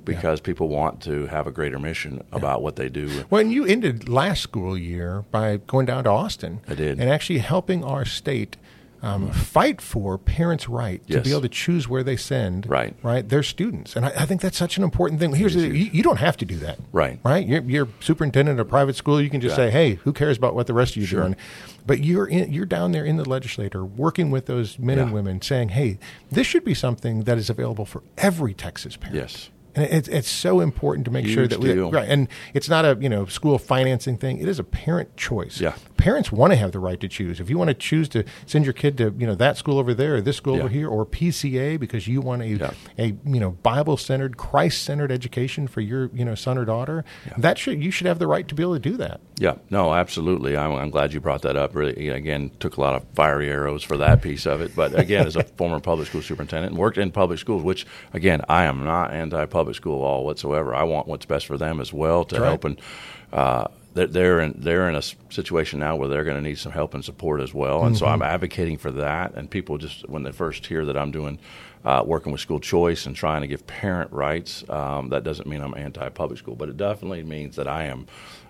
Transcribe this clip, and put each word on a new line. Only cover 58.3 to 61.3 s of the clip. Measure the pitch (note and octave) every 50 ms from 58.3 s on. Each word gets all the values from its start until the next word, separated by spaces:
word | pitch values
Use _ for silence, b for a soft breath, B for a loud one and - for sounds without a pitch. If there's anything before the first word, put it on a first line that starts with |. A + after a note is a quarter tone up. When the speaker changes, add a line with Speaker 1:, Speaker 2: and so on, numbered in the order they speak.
| E2 D2 - -
Speaker 2:
I | D#2+ F2+ E2+
am | D2 C2+ C2+
not | C#2 D#2+ E2 F2+ E2 -
anti-public | C2+ E2 D#2+ D2+ E2 D#2 D2+ - - E2+ D2+ - -
school | - - E2+ C#2+ C2+
at | C2+
all | C#2 C#2 C2 C2
whatsoever. | D2+ D2 - - C#2 D2 D#2 D2 A#1+ B1
I | C#2 D#2+
want | E2 D#2 D2 - E2
what's | D2 C#2 -
best | -